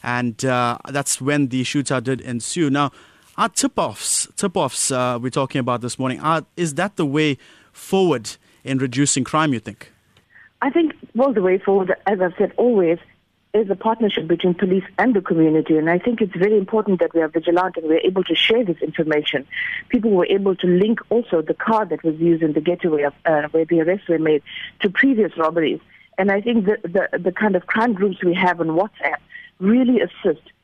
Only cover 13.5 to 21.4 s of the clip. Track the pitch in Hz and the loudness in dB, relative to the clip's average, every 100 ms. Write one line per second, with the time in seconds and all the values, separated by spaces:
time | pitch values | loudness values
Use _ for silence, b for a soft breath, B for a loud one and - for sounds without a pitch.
13.5 | 208 208 190 220 226 214 - 160 170 185 | -2 0 -2 -2 0 0 -2 -2 0 0
14.5 | 175 190 190 185 - 220 208 185 165 160 | 0 2 0 -2 0 2 2 0 2 4
15.5 | 156 147 156 160 175 208 226 202 180 196 | 4 2 2 2 0 0 -2 -2 0 2
16.5 | 214 190 220 208 180 170 165 156 165 160 | 2 2 -2 0 0 2 0 0 -2 0
17.5 | 175 185 170 160 160 - 190 180 160 - | 2 0 -4 0 2 2 0 -2 0 2
18.5 | 226 214 165 156 - 156 151 151 143 139 | 2 0 -2 -4 -4 -2 0 -2 -6 -6
19.5 | B B B B 247 220 196 175 196 196 | B B B B 0 2 2 2 2 0
20.5 | 185 185 180 208 233 - 220 240 170 | 0 2 4 4 0 0 -2 0 -2